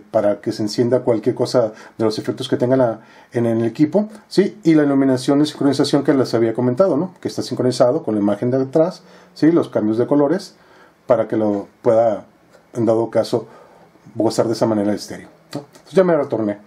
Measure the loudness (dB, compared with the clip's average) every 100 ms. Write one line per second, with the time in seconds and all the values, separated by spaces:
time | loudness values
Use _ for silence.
0 | -4 0 0 -2 -4 -4 -4 -2 0 0
1 | 0 0 0 -2 0 0 0 -4 -16 -2
2 | -2 -2 -6 -6 -4 -2 2 2 2 -2
3 | -12 -20 -8 -2 0 0 -2 0 2 2
4 | -2 -10 -6 0 0 0 2 4 4 2
5 | 2 0 0 0 0 0 -2 0 0 0
6 | 2 0 2 0 0 0 -2 2 2 2
7 | -4 -8 -10 -8 -8 -2 -2 2 2 2
8 | -2 0 0 0 -2 -2 0 0 0 -2
9 | -20 -20 -16 0 2 4 0 -2 -2 0
10 | 0 2 2 -2 -6 _ _ -20 -20 _
11 | 0 0 0 0 0 -2 -6 _ 0 4
12 | 2 0 -10 _ _ -20 _ -4 0 0
13 | 0 -2 -2 -4 -6 -20 -20 -20 -20 _
14 | -14 -4 -2 0 -2 0 0 0 0 -4
15 | -8 -16 -18 _ -16 -16 -16 -20 -2 2
16 | 2 2 0 -4 -4 -6